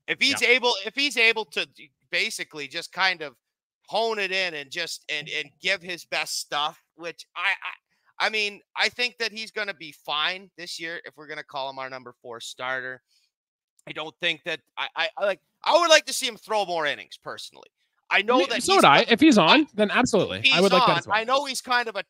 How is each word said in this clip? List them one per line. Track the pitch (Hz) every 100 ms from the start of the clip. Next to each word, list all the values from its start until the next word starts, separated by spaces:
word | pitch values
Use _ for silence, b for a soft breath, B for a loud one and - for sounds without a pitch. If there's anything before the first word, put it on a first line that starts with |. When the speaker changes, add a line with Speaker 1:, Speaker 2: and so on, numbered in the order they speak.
| -
Speaker 1:
If | 165
he's | 262 240
Speaker 2:
Yeah. | 233
Speaker 1:
able, | 247 240 196 202
if | 262
he's | 285 240
able | 226 226 208
to | 202 170 -
d-, | 151 _ _
basically | 170 214 - 170 156 139
just | 160 -
kind | 175 185 175
of | 147 120 _ _ _ _ -
hone | 208 226 214
it | 190
in | 190 180
and | 151 139
just, | 165 165 - -
and, | 151 151
and | 151 147 _
give | 185 190
his | 180 170 -
best | 165 156 -
stuff, | - 151 151 - _ -
which | 165 165 - 175
I, | 190 185 175 - _ _ _ -
I, | 202
I |
mean, | 214 208 202 _ -
I | 208
think | - 247 202
that | 226
he's | 214 220
gonna | 220 202
be | 156 160
fine | - - 147 160 185 196 -
this | 175 -
year | 165 170 -
if | -
we're | 151
gonna | 151
call | 143 143 135
him | 135
our | 131
number | 131 123 -
four | 127 117
starter. | - - 127 131 127 127 _ _ _ _ _ _ _ _ -
I |
don't | 156 156 -
think | 175 160 175
that | 160 _ -
I, | 135 151
I, | 165 -
I | 202
like, | 190 _ _
I | - 311
would | 339
like | 311 294
to |
see | - 262
him | 214
throw | - 214 185
more | 170 147
innings | 117 87 -
personally. | 139 107 - 67 - _ _ _ -
I | 180
know | 208 262
Speaker 2:
Me, | 359
Speaker 1:
that | 226
Speaker 2:
so | 330
Speaker 1:
he's | 381
Speaker 2:
would | 185
I. | 147
Speaker 1:
co-, | 214
Speaker 2:
If | 226
he's | 320 214
on, | 165 269
Speaker 1:
I, | 294
Speaker 2:
then | 196 208
absolutely. | 196 247 196 123 92
Speaker 1:
if | 269
he's | 262
Speaker 2:
I |
would | 196
like | 269 226
that |
Speaker 1:
on, | 170
Speaker 2:
as | -
well. | 208
Speaker 1:
I | 226
know | 269 277
he's | 240
kind | 254 247 226
of | 196
a, | -